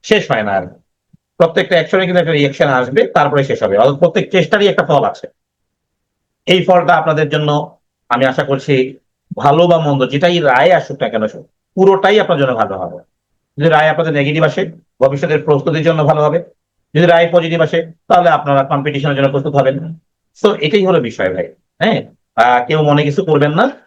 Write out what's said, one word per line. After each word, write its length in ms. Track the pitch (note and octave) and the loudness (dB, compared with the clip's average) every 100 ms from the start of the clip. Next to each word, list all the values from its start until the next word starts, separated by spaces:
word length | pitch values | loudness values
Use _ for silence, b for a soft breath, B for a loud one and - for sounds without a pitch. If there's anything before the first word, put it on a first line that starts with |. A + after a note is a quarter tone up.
শেষ 280 | - G#3+ - | 0 -2 0
হয় 120 | A#2 | -4
না 80 | G#2 | -2
আর। 160 | F#2+ F2 - _ _ _ _ _ _ | -4 -6 -18 _ _ _ _ _ _
প্রত্যেকটা 380 | E3 F#3+ F#3 | 0 0 0
অ্যাকশনে 300 | F3 D3+ F#3+ | -2 0 -2
কিন্তু 140 | F3+ F3 | 0 -2
একটা 120 | E3 | 0
রিয়াকশন 360 | D3+ C#3 C#3 D3+ | 0 -2 0 0
আসবে, 400 | C3 B2 F3 - | 0 0 -2 0
তারপরে 360 | E3 C#3+ C#3+ | 0 0 0
শেষ 200 | C3+ A2 | -2 -2
হবে। 140 | G#2+ G2+ | 0 2
অর্থাৎ 220 | C3 C#3+ | 2 2
প্রত্যেক 320 | E3+ F#3 - | 0 0 -2
চেষ্টারই 360 | F#3 E3 G#3+ G3+ | -2 0 0 0
একটা 180 | F3+ | 0
ফল 180 | E3 D3 | 0 0
আছে। 240 | G#2+ - - _ _ _ _ _ _ _ _ _ _ _ | 0 -6 -18 _ _ _ _ _ _ _ _ _ _ _
এই 180 | - F#3 | 0 0
ফলটা 320 | F3 F3+ E3+ | 4 2 4
আপনাদের 340 | E3 D#3 D#3 D3 | 0 0 -2 -2
জন্য 480 | D3+ D3+ D3 D#3 _ _ _ _ | -2 -2 -2 -4 _ _ _ _
আমি 160 | B2 | -2
আশা 180 | C3 C3 | 0 -2
করছি 540 | C#3+ C3+ - C3+ C3 - _ _ _ - | -4 -4 0 -2 -2 -8 _ _ _ -2
ভালো 300 | C#3+ D3+ F3 | 2 4 4
বা 120 | E3 | 2
মন্দ 280 | D3 C3+ B2+ | 2 0 -2
যেটাই 320 | C#3+ F3 E3+ | 0 0 2
রায় 320 | D3+ B2 E3 | 2 2 2
আসুক 300 | E3+ - C#3 | 0 -2 -8
না 80 | A#2 | -6
কেন, 180 | A2 G#2+ E2+ - _ _ | -4 -6 -8 -20 _ _
পুরোটাই 440 | - F#3+ F#3+ F#3+ G#3 | 2 2 4 2 2
আপনার 200 | G3 D#3+ | 0 0
জন্য 140 | C3+ | -2
ভালো 240 | A2+ G#2+ F#2 | -2 -4 -6
হবে। 260 | F2 - _ _ _ _ _ - | -10 -14 _ _ _ _ _ -2
যদি 120 | E3 | 2
রায় 200 | D3+ D#3 | 2 2
আপনাদের 240 | D3+ D#3+ | 0 -2
নেগেটিভ 300 | C#3+ C#3 D#3 | -2 -2 0
আসে, 280 | D#3 C#3 - - _ _ | -2 -2 -6 -10 _ _
ভবিষ্যতের 440 | C3+ C#3 - D#3 | 0 0 -2 -2
প্রস্তুতির 400 | - C#3+ E3 D#3 | 0 0 0 0
জন্য 200 | D#3+ D#3 | 0 0
ভালো 200 | D3 D3+ | 0 2
হবে। 200 | D3+ E3+ - _ _ _ _ | 0 -2 -6 _ _ _ _
যদি 100 | D3+ | 0
রায় 240 | E3+ E3+ E3+ | 4 4 4
পজিটিভ 300 | F3 E3 E3 | 0 0 -2
আসে, 300 | D#3 E3 E3 - _ | 0 -2 -6 -16 _
তাহলে 220 | F3+ E3+ | 2 4
আপনারা 340 | D3 D3 C#3 | 0 0 0
কম্পিটিশনের 540 | C3+ D3 D3 C#3 C#3+ C#3 | 0 -2 -4 -4 -4 0
জন্য 120 | C#3 | 0
প্রস্তুত 260 | C#3 D3 | -2 -2
হবেন। 400 | C#3+ C3 C3+ D#3+ E3 _ _ _ _ | 0 0 -2 -10 -14 _ _ _ _
So, 120 | G#3 | -2
এটাই 300 | F3 D3+ G#3 | 0 0 0
হলো 160 | F#3 E3 | 2 0
বিষয়, 320 | A#2 - F#2+ | -2 -4 -4
ভাই। 200 | F#2 E2 _ _ _ | -4 -8 _ _ _
হ্যাঁ, 240 | G3+ E3 - _ _ | -2 -2 -8 _ _
আহ, 300 | - A#2+ B2 | 0 2 2
কেউ 160 | B2 D#3 | 0 0
মনে 220 | D3 C#3+ | 2 2
কিছু 220 | C#3+ E3 | 0 -2
করবেন 260 | D#3 D3 D3 | 0 0 2
না। 200 | D#3 C4+ - | 2 -2 -2